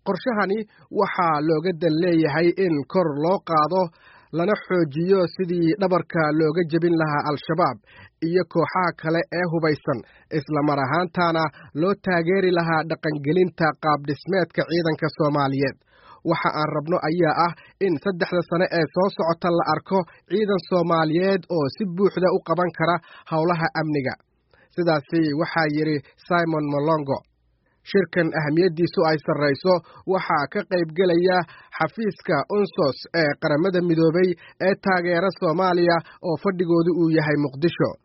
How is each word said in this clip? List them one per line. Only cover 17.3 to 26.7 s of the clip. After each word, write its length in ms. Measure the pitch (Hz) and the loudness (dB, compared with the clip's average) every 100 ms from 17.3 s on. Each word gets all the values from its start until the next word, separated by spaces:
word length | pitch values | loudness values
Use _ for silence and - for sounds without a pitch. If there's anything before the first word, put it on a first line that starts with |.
| 147 | 2
ah 140 | 170 160 - _ | 0 -2 -18 _
in 180 | 196 294 | -2 -2
saddexda 460 | - 180 180 180 | -2 -4 -2 -2
sane 240 | 165 170 180 | -2 0 0
ee 180 | 170 156 | 0 -2
soo 200 | - 190 | 0 -2
socota 400 | - 165 165 180 | 0 -2 0 0
la 140 | 170 - | 0 0
arko 320 | 156 - 190 170 - | -2 0 -2 -2 -10
ciidan 360 | _ 185 214 196 | _ -4 0 -2
Soomaaliyeed 760 | - 185 170 165 156 156 190 196 - | 0 -2 2 0 2 2 2 0 -2
oo 200 | 170 143 | -2 -2
si 140 | - 208 | -4 -8
buuxda 420 | 170 196 - 180 | 0 0 2 0
u 100 | 190 | 0
qaban 300 | - 165 180 | -2 -2 -2
kara 240 | - 160 170 - - - | 0 -2 -2 -6 -20 -6
howlaha 400 | 160 160 170 165 | -2 0 0 -2
amniga. 420 | 156 160 147 131 - _ _ _ _ _ - | -2 -2 -2 -4 -8 _ _ _ _ _ -4
Sidaasi 420 | 170 156 - 165 156 | 0 0 0 0 0
waxaa 340 | 143 165 - 160 | 0 -2 -2 -2
yiri 260 | 147 156 151 - _ | 0 -2 -2 -6 _
Simon 480 | - 175 165 160 | -2 -2 0 -2
Molongo. 520 | 151 | -2